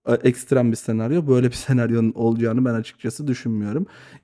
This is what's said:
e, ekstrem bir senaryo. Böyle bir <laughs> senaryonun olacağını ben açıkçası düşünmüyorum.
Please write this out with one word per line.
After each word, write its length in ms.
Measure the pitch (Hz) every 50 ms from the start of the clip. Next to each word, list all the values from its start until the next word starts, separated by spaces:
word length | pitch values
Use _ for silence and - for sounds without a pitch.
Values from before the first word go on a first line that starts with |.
| _
e, 60 | 123 120
ekstrem 560 | 117 - 131 123 - - - 139 127 120 117
bir 60 | 113
senaryo. 500 | - - - 110 110 110 120 151 175 160
Böyle 200 | 143 131 123 127
bir 60 | 123 123
<laughs> 0 |
senaryonun 600 | - - - 131 123 117 117 117 117 113 110 -
olacağını 520 | - 113 117 117 117 117 113 113 127 127
ben 100 | 127 117
açıkçası 520 | 113 113 - - _ - 117 - - 151
düşünmüyorum. 600 | 143 123 - - 120 113 107 104 101 110 156 196 - - - - - - -